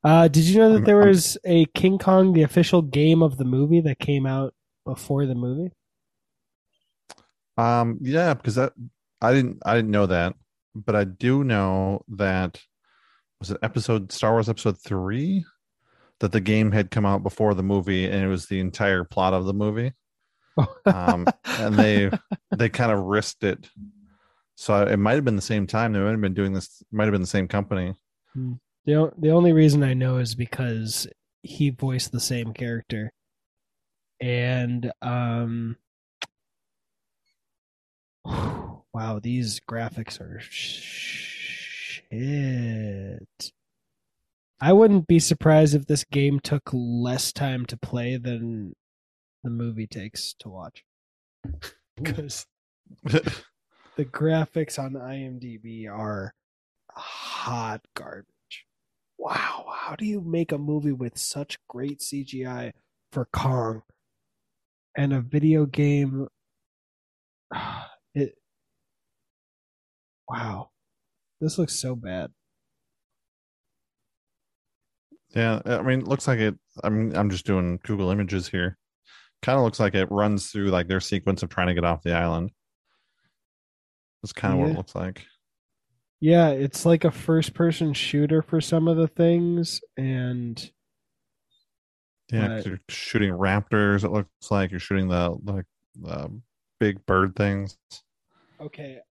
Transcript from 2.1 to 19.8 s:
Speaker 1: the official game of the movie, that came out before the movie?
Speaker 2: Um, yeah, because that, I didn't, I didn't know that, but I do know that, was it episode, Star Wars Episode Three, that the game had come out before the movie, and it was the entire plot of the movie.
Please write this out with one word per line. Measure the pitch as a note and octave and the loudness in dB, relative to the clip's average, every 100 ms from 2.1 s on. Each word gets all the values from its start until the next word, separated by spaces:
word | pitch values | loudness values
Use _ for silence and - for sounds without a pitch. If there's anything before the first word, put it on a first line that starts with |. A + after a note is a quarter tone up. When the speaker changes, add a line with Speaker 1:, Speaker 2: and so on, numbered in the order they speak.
| F#3+ F#3+ | 6 8
Speaker 1:
the | E3+ | 6
official | D3+ - E3+ F3+ | 6 4 4 4
game | D3+ C3+ D#3 E3 | 2 2 6 6
of | D#3+ C3 | 4 2
the | |
movie, | B2+ C3 D3 E3+ | 0 2 4 4
that | D#3+ C3 | 4 -2
came | - C#3+ C3+ | -2 0 0
out | C3 C3+ _ _ _ - | -2 -4 _ _ _ -10
before | B2+ - C#3 C#3+ | -10 -4 0 0
the | |
movie? | B2 B2 C3+ F3 _ _ _ _ _ _ _ _ _ _ _ _ _ _ - _ _ _ - | -2 -4 -4 -6 _ _ _ _ _ _ _ _ _ _ _ _ _ _ -20 _ _ _ 0
Speaker 2:
Um, | A#2 A#2+ A#2 A2+ | 2 4 2 -2
yeah, | B2+ D#3 F3 | 0 2 2
because | C3+ B2+ | 0 -2
that, | A2+ C3 - A#2+ _ _ _ | 0 0 -2 -20 _ _ _
I | A2+ | 4
didn't, | C3+ B2 F#2+ - | 4 2 -2 0
I | |
didn't | A#2 A2 | 0 2
know | G#2 G2 | 2 4
that, | F2+ F2 - _ _ _ G#2+ | 2 0 -4 _ _ _ -10
but | G#2+ | 0
I | G#2 | 0
do | G2 F#2 B2 C3+ | 0 -2 0 0
know | C#3 G#2+ F#2+ F#2+ F#2+ G2 - | 2 2 2 0 0 -4 -8
that, | G2+ G2 F#2 F#2 - _ _ _ _ _ _ _ _ | -4 0 0 -2 -6 _ _ _ _ _ _ _ _
was | F#2+ | -10
it | G2+ | -6
episode, | A#2 - A2 A2 F#2+ | -4 -4 -2 -2 -2
Star | - A2+ | -2 2
Wars | A2+ A2 | 2 0
Episode | A2+ A2 F#2+ | -2 -2 -4
Three, | - G2 F#2 A2+ D#3 F#3+ E3 _ _ _ _ _ _ _ | -6 -6 -4 -4 -2 -2 -4 _ _ _ _ _ _ _
that | G#2 | 0
the | A2 | 0
game | F#2+ G#2+ G#2+ | 2 2 4
had | G#2 F#2+ | 2 0
come | - G2+ | 2 2
out | G2 | 2
before | G2 - G#2+ | -2 0 2
the | F#2+ | 2
movie, | F#2+ G2+ F#2 F#2 F#2 | 2 0 2 0 0
and | G2 | 0
it | F#2+ | 0
was | F#2 - | -2 -4
the | F#2+ | -4
entire | F#2 - G2+ F#2 | -4 0 2 2
plot | F2 - F#2+ | 0 0 2
of | F#2+ F#2+ | 2 0
the | |
movie. | G2+ G#2 G#2+ | -2 -2 -2